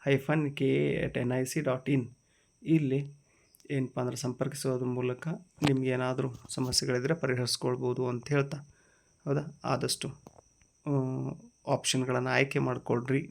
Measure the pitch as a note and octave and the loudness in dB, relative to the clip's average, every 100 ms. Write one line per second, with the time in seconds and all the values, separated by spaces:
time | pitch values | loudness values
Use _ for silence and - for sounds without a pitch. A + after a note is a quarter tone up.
0 | C#3 C#3 C#3+ D#3 C#3+ C#3+ C3+ C3+ D3 C3+ | 2 2 4 2 2 2 2 4 2 0
1 | C3+ B2+ A#2+ B2+ C3 D#3+ C#3+ C3 - C#3 | -2 -2 0 0 0 -2 0 -2 2 0
2 | A2+ - _ _ _ _ - D#3+ C#3 C3+ | 0 -10 _ _ _ _ 2 4 4 0
3 | C#3 - _ _ _ _ - C#3 B2+ B2 | -2 -10 _ _ _ _ -4 -2 -2 -2
4 | B2 A#2+ B2+ A#2+ C3+ C#3 C3+ B2+ B2+ B2 | -2 -2 -6 -2 -4 -2 -2 -2 -2 -2
5 | B2 B2+ D#3+ E3+ - - D3 C3 C3 B2+ | -2 -2 -6 -8 -10 -2 2 2 2 0
6 | B2+ C3 C3+ A#2 - - B2+ B2 C3+ B2 | 0 0 -2 -4 -10 -4 0 0 2 0
7 | C3 E3 C3+ B2+ A#2+ - C3 B2+ B2+ B2 | 0 0 0 0 0 0 0 0 -2 0
8 | B2+ B2 A#2 C#3+ C#3 C#3+ - _ _ _ | -2 -4 0 0 0 -4 -12 _ _ _
9 | _ _ D3 C#3+ D3 - - C3 B2+ - | _ _ -2 -2 -2 -8 -2 0 0 -4
10 | - - - - _ _ _ _ D3+ C#3 | -6 -10 -20 -20 _ _ _ _ -2 0
11 | C3 C3 C3 - - _ - C3+ - C3 | 0 -2 -4 -8 -16 _ -2 -2 2 0
12 | B2+ B2+ B2+ B2+ C#3 C#3+ C3 B2 - A#2+ | 2 0 2 2 2 2 0 -2 0 -2
13 | B2+ C3+ E3+ | 0 -2 0